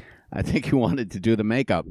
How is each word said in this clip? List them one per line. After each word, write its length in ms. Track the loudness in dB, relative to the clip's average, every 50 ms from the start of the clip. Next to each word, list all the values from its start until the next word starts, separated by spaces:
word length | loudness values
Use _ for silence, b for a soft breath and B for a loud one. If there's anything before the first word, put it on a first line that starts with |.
| B B B B B B
I 120 | -6 -4 -2
think 220 | 0 -2 -2 0
he 80 | 2 2
wanted 340 | 2 2 2 0 -2 -4 -6
to 80 | -6 -2
do 160 | 2 2 2
the 80 | 2 2
makeup 420 | 0 0 0 0 0 0 -2 -2 -6